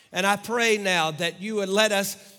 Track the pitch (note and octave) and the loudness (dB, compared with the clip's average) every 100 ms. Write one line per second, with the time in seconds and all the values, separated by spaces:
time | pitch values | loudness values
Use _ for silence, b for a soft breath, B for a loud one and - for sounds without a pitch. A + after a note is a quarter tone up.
0 | b F3+ G3 G3+ G3 A#3+ A#3 G#3+ G3 F3 | b -2 0 0 -2 0 2 2 2 2
1 | D#3+ D#3 E3+ E3 G#3 G#3+ F#3+ G3+ G#3+ G3 | 0 -2 -4 -4 -6 -4 0 2 2 2
2 | G3 - B | -2 -8 B